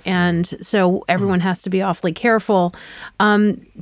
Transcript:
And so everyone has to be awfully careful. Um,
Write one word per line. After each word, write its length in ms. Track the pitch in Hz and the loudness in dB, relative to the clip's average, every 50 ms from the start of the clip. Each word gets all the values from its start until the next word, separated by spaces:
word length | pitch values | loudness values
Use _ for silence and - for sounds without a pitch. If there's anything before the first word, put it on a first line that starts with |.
| - | -6
And 520 | - 190 180 175 175 175 170 175 - - - 196 | -4 0 0 2 2 2 0 -2 -4 -6 -10 -8
so 420 | - - 208 190 180 180 196 - - | -2 0 2 2 2 2 0 -2 -2
everyone 320 | 175 185 202 196 185 180 | -2 0 0 0 0 0
has 220 | 170 185 180 - - | 0 0 -2 -4 -4
to 80 | 190 | -4
be 120 | 185 190 190 | -2 -2 0
awfully 280 | 196 170 - - 185 | -2 -4 -2 -4 -6
careful. 640 | 160 - - 240 226 220 - - 214 190 175 175 - - - - - - - - - _ | -6 -2 0 2 2 2 2 2 2 2 2 0 -2 -8 -18 -20 -20 -18 -18 -20 -4 _
Um, 440 | 208 208 208 208 208 208 190 - - - _ - | 2 4 4 4 4 2 0 -2 -8 -18 _ -14